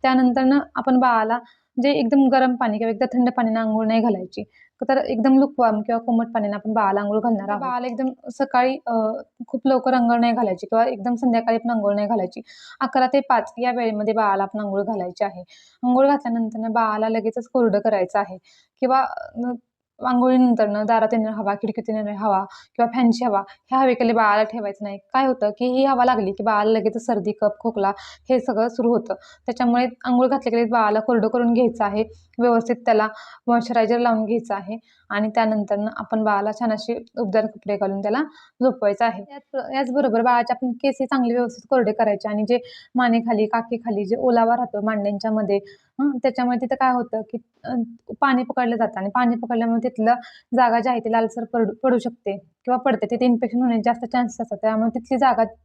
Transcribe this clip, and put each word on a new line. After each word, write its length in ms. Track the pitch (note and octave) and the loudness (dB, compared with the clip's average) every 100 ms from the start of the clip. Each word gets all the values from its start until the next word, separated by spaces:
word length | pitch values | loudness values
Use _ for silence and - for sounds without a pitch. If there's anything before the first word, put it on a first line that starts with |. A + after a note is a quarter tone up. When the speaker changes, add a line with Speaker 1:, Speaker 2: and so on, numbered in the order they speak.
Speaker 1:
त्यानंतरनं 560 | C4 B3+ B3 B3 C4 C#4 - | 4 4 4 4 4 2 0
आपण 240 | - B3 B3+ | -4 2 4
बाळाला 400 | B3+ A3+ A3 A#3+ A#3 _ _ - | 4 2 0 -2 -6 _ _ -2
जे 100 | C4 | 0
एकदम 360 | C#4+ A#3 C#4 C4 | 2 2 4 4
गरम 280 | C4 B3+ B3 | 4 2 2
पाणी 220 | A#3+ G#3 | -2 -2
किंवा 120 | A3+ | -2
एकदम 160 | A3 B3+ | -2 -2
थंड 240 | B3 A#3+ | 2 0
पाण्याने 300 | A#3+ A3+ A3 | 2 0 0
आंघोळ 260 | A3 A3 A3 | 0 0 2
नाही 140 | A3+ | 2
घालायची, 420 | A3+ F#3+ F#3 - G#3+ _ _ _ - | 2 -2 -4 -12 -14 _ _ _ 0
तर 80 | C4+ | 0
एकदम 420 | - A3+ C4+ C4 | 0 0 4 6
लुकवार्म 420 | C#4 D4 A#3 G#3+ | 4 2 2 2
किंवा 200 | G#3+ A#3 | -2 -4
कोमट 260 | A#3 A3+ A#3 | 0 0 0
पाण्याने 200 | A#3 G#3 | -2 -4
आपण 180 | G3+ A3 | -4 -4
बाळाला 280 | A3 G3+ G3 | 0 0 0
आंघोळ 200 | G3+ G#3+ | 0 0
घालणार 260 | A#3 G#3+ G3 | 0 -2 -2
Speaker 2:
म्हणजे 60 | |
Speaker 1:
आहोत. 80 | G#3 | -6
Speaker 2:
बाळाला 260 | C4 B3 B3 | -4 -6 -6
Speaker 1:
एकदम 420 | A#3 C4 B3+ - | -4 -6 -6 -16
सकाळी, 460 | - C#4 B3+ B3+ C4+ - | -6 -2 2 2 -2 -2
अ, 80 | A3+ A3 A3+ - _ A#3 | -2 -2 -4 -12 _ -8
खूप 140 | B3 | -2
लवकर 280 | C4+ C4 B3+ | 2 2 2
आंघोळ 280 | B3+ A#3 A#3 | 2 2 2
नाही 120 | A#3 | 2
घालायची 340 | A#3 A3 F#3 - | 2 -2 -4 -2
किंवा 180 | A3+ | 0
एकदम 300 | A#3+ A#3 G#3 | 0 -2 -4
संध्याकाळी 440 | A#3+ B3+ A3+ A#3 A3+ | 0 2 2 0 -2
पण 120 | A#3 | 0
आंघोळ 240 | A3+ G3+ | 0 0
नाही 120 | G3+ G#3 | 0 -2
घालायची. 340 | G#3 F3+ - - - - - | -2 -4 -8 -20 -20 -20 -6
अकरा 260 | A#3+ C4+ B3+ | -2 2 2
ते 140 | A3+ | 2
पाच 320 | - A#3+ - - | 2 0 0 -4
या 120 | B3 | -2
वेळेमध्ये 440 | B3 A3+ G#3 G#3 | 0 -2 -2 -2
बाळाला 280 | A3 G#3 G3 | 0 0 0
आपण 180 | G3 G#3+ | -2 -4
आंघोळ 220 | G#3 G3 | -4 -4
घालायची 420 | G3 G#3 F3+ F3+ | -2 -4 -6 -6
आहे. 200 | G3 F3+ F3+ - _ _ | -6 -6 -20 -20 _ _
आंघोळ 260 | B3 B3 C#4 | 0 4 4
घातल्यानंतरनं 640 | C#4+ C4+ A#3 A3 A3 A3+ | 2 0 -2 -4 -4 -2
बाळाला 360 | A3 A3 G#3+ A3 | 0 0 0 -2
लगेचच 400 | A3 G#3+ A#3 A3+ | 0 -2 -6 -4
कोरडं 320 | C4 A#3 G3+ | 0 2 2
करायचं 380 | A3 G#3 F3+ G#3 | 2 0 0 -2
आहे 200 | F#3 F#3 _ _ _ _ | -2 -8 _ _ _ _
किंवा, 200 | C4 C4 C4 - - A#3 | 2 2 0 -6 -12 -6
अ, 40 | B3 A#3+ _ _ _ _ B3 | -6 -6 _ _ _ _ 0
आंघोळीनंतरनं 800 | B3 B3+ B3+ B3+ A3+ G#3 G#3 G#3+ | 2 4 6 4 4 2 0 0
दारात 220 | A3+ A3 | 2 2
येणारी 220 | A3+ A3 | 0 -2
हवा, 200 | A3 G#3 | -4 -4
खिडकीतून 420 | G3+ A3 A3+ A3+ A3 | -4 -4 -6 -6 -6
येणारी 200 | G#3 G3+ | -6 -4
हवा 280 | G#3+ F#3+ | 0 0
किंवा 460 | G3 - - - A#3 A#3+ | -2 -12 -14 -2 0 2
फॅनची 280 | A#3 A#3 | 2 2
हवा, 180 | B3 G3 G3 | 0 0 -4
ह्या 300 | - _ C4 | -16 _ 2
हवेखाली 340 | C4 B3 A#3 | 2 2 2
बाळाला 300 | A3+ G#3+ G#3 | 2 4 2
ठेवायचं 420 | A3 A3+ G3+ G3 | 0 -2 -8 -8
नाही. 140 | G#3 G3 | -10 -12
काय 280 | _ C4 C4+ | _ 0 0
होतं 240 | B3+ G#3 | 0 -2
की 160 | G#3 B3 | 0 0
ही 180 | B3+ | 2
हवा 200 | C4+ B3+ | 2 4
लागली 280 | B3 A3+ F#3+ | 2 2 -2
की 100 | G3 | -2
बाळाला 280 | G#3+ G#3 G#3 | 0 2 2
लगेच 360 | A3 G#3 A3+ A#3 | 2 0 -4 -2
सर्दी, 260 | G#3 F#3+ | -2 -2
कफ, 200 | G#3 G#3 G#3 | 0 -2 0
खोकला 320 | A#3 A3+ G3 G3+ - - - | -4 -2 -2 -2 -12 -20 0
हे 100 | B3+ | 0
सगळं 280 | B3+ G#3+ A#3 | 0 -2 -2
सुरू 200 | A#3+ A#3 | 0 0
होतं. 260 | A#3+ - - - - - | 0 -2 -10 -12 -12 -10
त्याच्यामुळे 400 | A#3+ A#3+ A#3+ B3 B3 | 0 2 2 0 -4
आंघोळ 220 | B3+ B3 B3+ | -2 2 2
घातल्या 380 | C4+ B3 A#3 | 2 0 0
की 60 | A#3 | 2
बाळाला 300 | A#3 G#3+ G#3+ | 2 2 2
कोरडं 280 | A3 A#3 A3 | 2 0 2
करून 240 | B3 A#3+ | 0 2
घ्यायचं 320 | A#3 A#3+ A#3 | 2 2 0
आहे, 200 | G3+ G#3 A3 - _ - | -2 -2 -4 -8 _ 0
व्यवस्थित 380 | A#3+ A#3 A#3 A#3+ | 2 2 0 -2
त्याला 320 | A#3 A3 G#3+ - - - - | 2 2 2 -4 -20 -10 0
मॉइश्चरायझर 520 | A#3 A3+ A3+ A3 A#3+ | 0 2 0 2 2
लावून 260 | A#3+ A3+ | 2 0
घ्यायचं 300 | G#3+ A#3 A#3 | 0 -4 -4
आहे 240 | G3+ F#3+ A3+ _ _ _ | -8 -8 -14 _ _ _
आणि 180 | G3+ G#3+ | -4 -2
त्यानंतरनं 560 | A3 A3 G#3+ G3+ G3+ G#3+ - | 0 0 0 -2 -2 -4 -8
आपण 280 | - A3 | -6 -2
बाळाला 280 | G#3+ G3+ G#3 | 0 0 -2
छान 200 | G#3+ A#3 | -2 -2
असे 320 | G#3+ A3+ A#3 - - | -2 -4 -8 -8 -6
उबदार 280 | A3 G#3+ G#3+ | 0 0 0
कपडे 300 | - - G3+ | -6 -6 -2
घालून 260 | G3 G3 | -2 -2
त्याला 200 | G#3 A#3 D4+ - - _ | -2 -2 -4 -10 -20 _
झोपवायचं 420 | B3+ B3+ G#3 G3+ | -2 0 -2 0
आहे. 200 | A#3 F3+ - | -2 -2 -14
याच-, 440 | C#4 _ C4 A#3+ | -20 _ -10 -6
याचबरोबर 460 | C4+ B3+ C4 C#4 A3+ | -4 -2 0 2 2
बाळाचे 320 | A#3 A#3+ A#3+ | 2 2 0
आपण 200 | B3 B3+ | -2 -4
केस 240 | A#3 C#4 C4 | -2 -2 -2
हे 60 | G#4 | -2
चांगले 280 | C4+ A#3+ | 0 0
व्यवस्थित 320 | A#3+ A#3+ A#3+ _ | 0 -2 -6 _
कोरडे 220 | C4 G#3+ | 2 2
करायचे 360 | G#3+ G#3+ G3+ G#3+ | 0 0 0 -4
आणि 160 | G#3 G#3+ | -4 0
जे 100 | A#3+ A#3+ - - | -2 -2 -20 -8
मानेखाली, 520 | B3 B3 A3+ A3+ A3 G#3+ | 0 2 2 0 0 0
काखेखाली 580 | A3+ A#3 A#3 A#3 G3+ | -2 -4 -6 -4 -4
जे 120 | F#3+ A#3 | -2 0
ओलावा 400 | B3+ A#3 A3+ A#3+ | 2 4 4 2
राहतो 300 | B3 G#3 G#3 | -2 -4 -2
मांड्यांच्या 460 | A3 G3+ G3+ A3 | -2 -2 -2 -2
मध्ये, 240 | G#3+ F#3+ G3+ G3+ - _ - | -2 0 -2 -2 -20 _ -2
हं, 180 | C#4+ B3+ | -2 0
त्याच्यामुळे 380 | C4 B3+ B3 A#3+ | -2 0 -2 -2
तिथं 180 | B3 | -4
काय 180 | C4+ C4 | 0 0
होतं 280 | B3 A#3+ A3 | 0 -2 -6
की, 180 | A3 A#3 _ _ | -8 -12 _ _
अ, 100 | - B3+ A#3 A#3 - - | -8 -6 -6 -10 -18 -2
पाणी 220 | C#4 B3+ | 0 2
पकडलं 340 | B3 B3+ A#3+ A#3 | -2 -2 -2 0
जातं 240 | A3 G3+ | -2 -4
आणि 80 | G3 | -4
पाणी 280 | B3 A#3+ A#3 | 0 0 -2
पकडल्यामुळे 520 | A#3 A#3 A3+ A#3 B3 | -4 -2 0 0 -2
तिथलं 260 | B3 A3 B3 - - _ | -2 0 0 -4 -20 _
जागा 260 | A#3+ B3 A#3 | 2 2 2
जी 80 | A#3 | 0
आहे 120 | A#3+ | -2
ती 120 | A3 | 0
लालसर 320 | A3+ A3+ A#3 | 0 0 -4
पडू, 300 | A#3 A#3 G#3+ A3 | -6 -2 -2 0
पडू 160 | C4 B3 | 0 0
शकते 380 | A#3 A#3 G3+ G3 | -2 -8 -8 -8
किंवा 420 | _ _ - B3 | _ _ -4 -2
पडते, 280 | C4 - G#3 | 0 -2 -2
तिथे 180 | A#3 | 0
इन्फेक्शन 360 | B3 A#3 B3 A#3+ | 2 2 0 0
होण्याचे 220 | B3+ A3+ | 0 0
जास्त 200 | A3 A#3 | 0 -2
चान्सेस 360 | A#3+ B3 A#3+ - | -4 -2 -4 -6
असतात. 180 | A3+ G3+ | -8 -4
त्यामुळे 280 | A3 A3 A3+ | -2 0 -2
तिथली 280 | A#3 A#3 B3+ | -4 -4 2
जागा 260 | C4 A#3 A3+ - | 2 2 0 -4